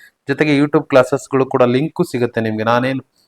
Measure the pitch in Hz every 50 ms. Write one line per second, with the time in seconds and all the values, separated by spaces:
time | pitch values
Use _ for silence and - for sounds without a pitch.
0 | - - _ _ _ - 139 131 - 151 147 139 147 147 160 156 143 - - 131
1 | 120 - - 135 - - - 131 131 131 - 131 123 120 120 131 151 165 - -
2 | 175 - - 123 120 117 - 117 113 113 107 107 110 113 120 120 127 131 135 131
3 | - _ _ _ _